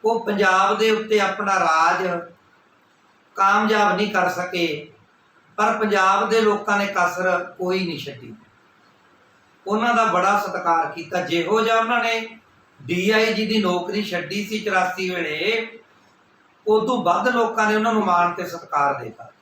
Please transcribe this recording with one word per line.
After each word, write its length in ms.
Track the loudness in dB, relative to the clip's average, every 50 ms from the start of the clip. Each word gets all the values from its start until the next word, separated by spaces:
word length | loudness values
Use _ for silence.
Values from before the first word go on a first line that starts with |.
| 0
ਉਹ 220 | 0 0 0 -2
ਪੰਜਾਬ 520 | -2 0 2 4 4 4 4 4 2 2 2
ਦੇ 120 | 2 2
ਉੱਤੇ 300 | 2 0 0 0 0 2
ਆਪਣਾ 380 | 2 0 -2 -4 -2 -2 0 0
ਰਾਜ 600 | 2 2 2 2 2 2 2 0 -2 -4 -4 -4 -8 -12 -20 _ _ _ _ _ _ _ _ _ _ _ _ _ _ _ _ _ _ _ _
ਕਾਮਯਾਬ 600 | 2 4 4 4 4 2 2 2 4 4 2 2
ਨਹੀਂ 160 | 0 0 0
ਕਰ 160 | 0 0 0 0
ਸਕੇ, 640 | -2 -4 -6 -4 -2 -2 -2 -2 -2 -6 -10 -16 -20 _ _ _ _ _ _ _ _ _ _ _ _
ਪਰ 220 | 0 0 0 2 0
ਪੰਜਾਬ 500 | 0 0 2 4 4 4 4 2 2 2
ਦੇ 120 | 2 4
ਲੋਕਾਂ 380 | 4 4 2 0 0 -2 0 0
ਨੇ 80 | 0
ਕਸਰ 680 | -2 0 0 0 0 0 -2 0 0 0 0 -2 -6 -10 -6
ਕੋਈ 280 | -4 -2 -2 -2 -2
ਨਹੀਂ 120 | -4 -6 -8
ਛੱਡੀ। 360 | -10 -12 -14 -14 -16 -18 -18 -20 -20 _ _ _ _ _ _ _ _ _ _ _ _ _ _ _ _ _ _ _ _ _ _ _ _
ਉਹਨਾਂ 280 | -2 -2 0 2 2 2
ਦਾ 100 | 4 2
ਬੜਾ 340 | 2 2 2 2 2 2 0
ਸਤਿਕਾਰ 540 | -2 -4 -8 -4 0 0 0 0 0 -2
ਕੀਤਾ। 280 | -6 -10 -10 -6 -4 -4
ਜਿਹੋ 400 | -2 -2 -2 -2 0 0 0 2
ਜਿਹਾ 160 | 2 2 2
ਉਹਨਾਂ 280 | 2 2 0 0 0 0
ਨੇ 340 | 0 -2 -2 -6 -8 -14 -20 _ _ _ _ _ _ _ _
ਡੀ 280 | -8 -4 -4 0 0 2
ਆਈ 240 | 2 4 2 2 0
ਜੀ 120 | -2 -2
ਦੀ 120 | 0 0 0
ਨੌਕਰੀ 460 | 2 2 0 0 -2 -4 -4 -4 -4
ਛੱਡੀ 400 | -4 -4 -6 -6 -6 -6 -6 -6
ਸੀ 160 | -6 -6 -6
ਚੁਰਾਸੀ 500 | -4 -2 0 0 0 -2 -4 -4 -6 -4
ਵੇਲੇ, 720 | -4 -4 -4 -4 -4 -4 -2 -2 -2 -2 -4 -8 -14 -20 _ _ _ _ _ _ _ _ _ _ _ _ _ _ _ _ _
ਉਦੋਂ 360 | 2 2 2 2 0 -2 0
ਵੱਧ 260 | 2 0 0 2 0 0
ਲੋਕਾਂ 380 | 2 2 0 0 0 0 0 2
ਨੇ 60 | 2
ਉਹਨਾਂ 160 | 2 0 0
ਨੂੰ 120 | 0 0 2
ਮਾਣ 280 | 2 2 2 2 0 -2
ਤੇ 120 | -4 -8
ਸਤਿਕਾਰ 580 | -8 -10 -12 -12 -6 -2 0 0 0 -2 -4 -8
ਦਿੱਤਾ। 260 | -12 -14 -16 -20 -20 _ _